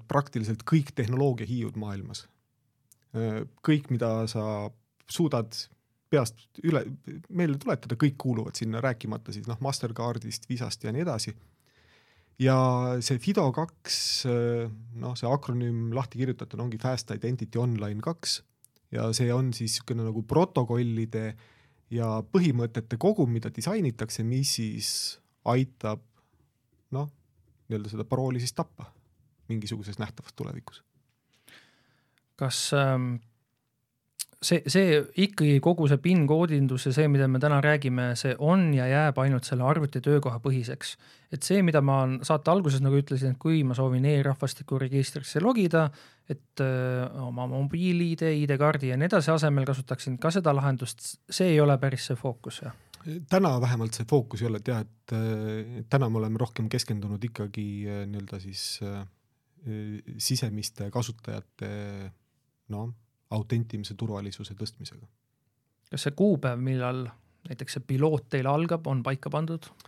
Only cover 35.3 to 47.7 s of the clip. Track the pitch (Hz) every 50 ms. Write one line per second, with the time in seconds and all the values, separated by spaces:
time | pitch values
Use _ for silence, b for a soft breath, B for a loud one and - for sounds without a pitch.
35.3 | - - 156 147 143 139 139 165 175 165 160 143 143 135 131 135 185 180 151 139
36.3 | 151 160 175 170 156 143 139 131 131 127 - 139 127 143 156 151 143 135 135 131
37.3 | 131 127 139 147 147 139 135 147 151 147 139 135 127 127 123 123 120 117 - 135
38.3 | 123 - 139 151 180 190 180 160 143 135 127 127 135 143 156 151 139 135 131 139
39.3 | 135 123 - - - 123 127 131 151 165 151 139 - 131 120 143 147 143 143 135
40.3 | 117 117 113 143 135 127 117 120 131 139 - - - b b b b b b b
41.3 | - 139 - - 180 202 190 170 156 151 139 139 135 135 131 131 131 131 - -
42.3 | 165 147 143 160 170 196 185 147 135 131 139 135 139 143 143 147 139 131 135 131
43.3 | 127 127 - 160 160 160 143 131 123 120 131 131 127 127 131 143 151 139 139 139
44.3 | 135 - - 127 - - 143 - 139 131 135 127 135 139 135 - - 143 135 -
45.3 | - 147 175 233 262 233 - 170 160 165 160 147 B B B B B B B -
46.3 | 147 - - _ _ - 139 131 127 127 127 127 127 127 123 127 - 127 127 123
47.3 | 120 123 127 127 131 131 139 139